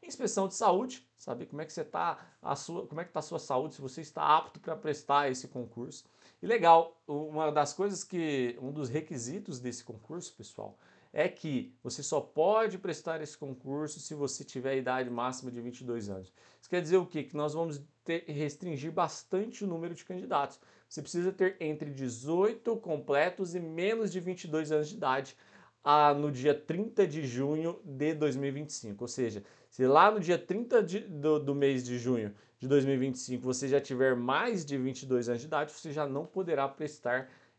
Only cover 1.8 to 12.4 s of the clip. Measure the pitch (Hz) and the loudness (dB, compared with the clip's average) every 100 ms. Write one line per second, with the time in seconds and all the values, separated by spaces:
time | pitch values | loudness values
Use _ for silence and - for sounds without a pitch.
1.8 | 151 - 170 156 - _ - 143 - 170 | -6 -2 -2 -4 -10 _ -6 -6 -6 -8
2.8 | - 147 175 160 147 165 - 131 151 - | -8 -8 -6 -8 -6 -8 -2 -2 -2 -6
3.8 | 135 - 156 - 147 156 165 - - 156 | -12 -12 -12 -2 4 4 2 -8 -10 -6
4.8 | 156 147 - 143 143 127 - 135 120 - | -4 -4 2 2 2 -2 -6 -10 -10 -10
5.8 | 127 - - _ - _ 175 226 170 165 | -10 -12 -20 _ -20 _ 0 4 8 8
6.8 | 165 - - 147 156 151 156 151 147 - | 8 -2 -8 -6 -4 -2 2 2 0 0
7.8 | 202 180 - 180 160 139 123 120 131 151 | -2 -2 -6 -4 0 0 0 -4 -8 -6
8.8 | 131 143 156 139 117 180 - 131 123 120 | -4 -4 -4 -8 -8 -8 -8 -8 -8 -10
9.8 | - 107 - 165 175 - 101 - 104 - | -12 -16 -12 -12 -12 -16 -16 -14 -14 -14
10.8 | _ _ _ - 175 - 160 127 104 - | _ _ _ -2 -2 -2 -4 -4 -4 -10
11.8 | 123 135 143 151 147 - | -10 -8 -2 -2 0 2